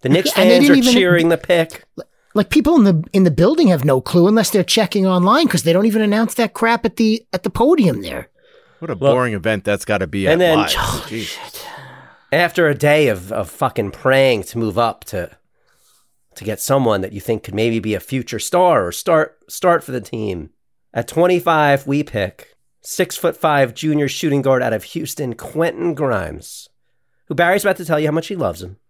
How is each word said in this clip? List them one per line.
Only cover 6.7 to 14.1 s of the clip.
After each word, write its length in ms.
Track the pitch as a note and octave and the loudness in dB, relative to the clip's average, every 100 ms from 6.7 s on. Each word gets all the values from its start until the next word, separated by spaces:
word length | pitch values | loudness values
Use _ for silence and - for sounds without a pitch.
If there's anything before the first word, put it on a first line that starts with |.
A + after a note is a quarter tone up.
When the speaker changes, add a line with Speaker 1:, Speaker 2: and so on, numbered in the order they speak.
| A#3 A3+ | 0 -2
Speaker 2:
at 120 | - | 0
the, 280 | A3 A3 _ | 0 0 _
at 120 | F#3 | -6
the 60 | G#3+ | -6
podium 520 | - B3 E4+ F#3 A#2 | 0 2 4 2 0
there. 260 | F2+ C2 - _ _ _ _ _ | -8 -12 -14 _ _ _ _ _
Speaker 3:
What 120 | E3 | -12
a 40 | G#2+ | -2
Speaker 1:
Well, 180 | C#3 | 2
Speaker 3:
boring 200 | B2+ B2 | 2 0
event 300 | G#2 G2 G#2+ | -2 -2 -2
that's 220 | G#2 G2+ - | -2 -4 -2
gotta 200 | F2 F2+ | -4 -2
be 220 | G2 G2 | -2 0
Speaker 1:
and 60 | E3 | 2
Speaker 3:
at 40 | F3+ | 2
Speaker 1:
then 120 | D3 | 2
Speaker 3:
live. 160 | F#2 - | 0 -4
Speaker 2:
Oh, 280 | F#2+ D2 - | -4 -6 -8
Speaker 3:
Jeez. 200 | A2+ F#2+ | -10 -10
Speaker 2:
shit. 380 | - - - - - C#3 - - _ _ | -14 -16 -18 -18 -18 -20 -20 -20 _ _
Speaker 1:
after 340 | D3+ F3 F3+ D#3+ | -2 0 0 0
a 80 | D3 | 2
day 320 | D3 D3+ C#3+ | 2 4 2
of, 240 | G2 F#2 | 0 -6
of 180 | A2 G2 | -8 -8
fucking 420 | - C3 - G2+ | -4 -4 -2 -6
praying 520 | - C3+ | -4 0